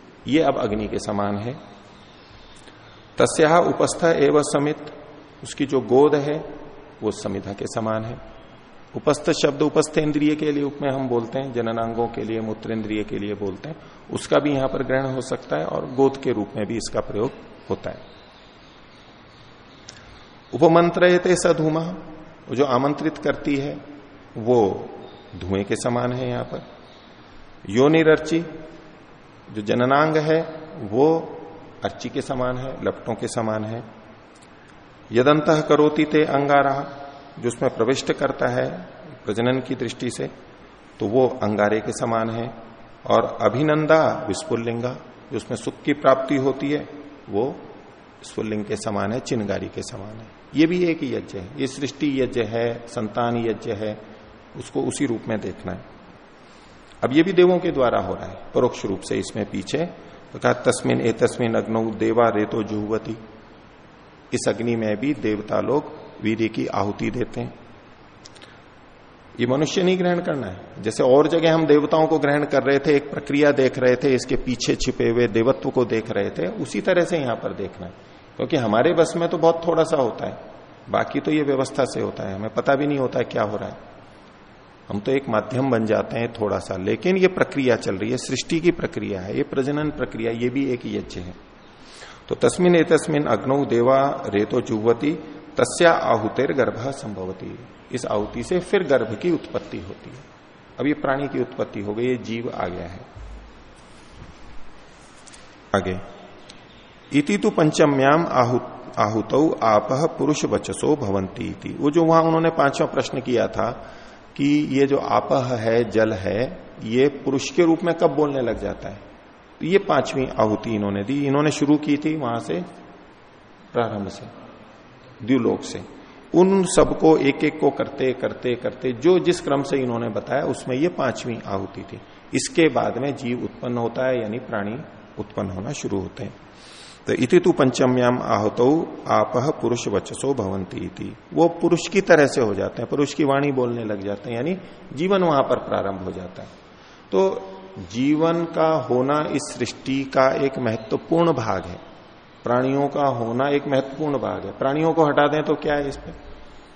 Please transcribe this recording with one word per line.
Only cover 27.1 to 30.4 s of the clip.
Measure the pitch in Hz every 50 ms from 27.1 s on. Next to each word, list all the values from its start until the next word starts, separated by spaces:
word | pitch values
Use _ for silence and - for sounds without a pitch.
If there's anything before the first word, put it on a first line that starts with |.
| - - - - - - - - - - - -
योनिरर्ची, | 101 123 135 151 160 165 160 156 156 151 - - 165 165 170 - - - - - - - - - - - - - - - - - - - - - 110
जो | 107
जननांग | 101 107 117 120 123 131 139 147 156 160 156
है | 156 151 156 160 165